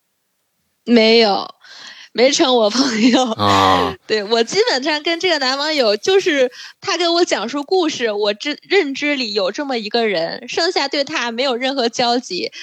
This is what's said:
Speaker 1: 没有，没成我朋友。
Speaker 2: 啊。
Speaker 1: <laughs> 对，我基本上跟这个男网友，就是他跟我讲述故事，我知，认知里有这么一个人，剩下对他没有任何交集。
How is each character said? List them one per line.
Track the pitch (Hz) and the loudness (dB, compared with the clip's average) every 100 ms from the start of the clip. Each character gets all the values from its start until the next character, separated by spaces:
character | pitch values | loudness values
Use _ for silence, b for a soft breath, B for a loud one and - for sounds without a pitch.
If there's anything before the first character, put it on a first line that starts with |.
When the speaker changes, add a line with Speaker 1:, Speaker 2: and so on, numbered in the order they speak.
| _ _ _ _ _ _ _ _ | _ _ _ _ _ _ _ _
Speaker 1:
没 | - 240 220 233 | 2 4 6 4
有， | 220 190 - - B B B B B | 4 0 -4 -14 B B B B B
没 | - 254 | 0 2
成 | 285 302 247 | 4 2 4
我 | 208 | 2
朋 | 233 269 220 247 | 2 -2 2 4
友。 | 254 254 | 4 0
Speaker 2:
啊。 | - 101 98 95 92 90 95 | 0 2 4 4 4 0 -4
Speaker 1:
<laughs> | - | -4
对， | 214 | -4
我 | 196 233 | 0 0
基 | 233 370 480 | 0 0 0
本 | 277 | 0
上 | 277 302 | -2 -2
跟 | 302 330 | -2 -2
这 | 370 | 0
个 | 311 | 0
男 | 254 269 | -2 -2
网 | 294 | -2
友， | 311 226 208 | 0 0 0
就 | - 381 | 2 2
是 | 370 285 254 B B _ | 2 0 0 B B _
他 | - 339 | -6 -2
跟 | 339 | 0
我 | 339 | 0
讲 | 349 262 214 | 0 -2 -4
述 | 277 | -8
故 | 294 381 320 | -2 0 0
事， | - 233 | -2 -4
我 | 208 208 | -2 -2
知， | 208 294 294 _ | -2 -6 -8 _
认 | 381 302 | 0 0
知 | 269 294 285 | -4 -4 -2
里 | 233 | -4
有 | 202 185 | -2 -2
这 | 208 285 | -4 -4
么 | 247 | -4
一 | 208 | -2
个 | 233 226 | -2 0
人， | 180 165 185 247 | -2 -4 -8 -8
剩 | - 339 | -4 -2
下 | 359 277 | -2 -2
对 | 302 | -4
他 | 285 311 240 | -4 -4 -6
没 | 233 | -4
有 | 277 240 | -4 -2
任 | 262 277 | -4 -2
何 | 233 | -4
交 | - 240 240 | 0 0 0
集。 | - 175 - B | -2 -8 -8 B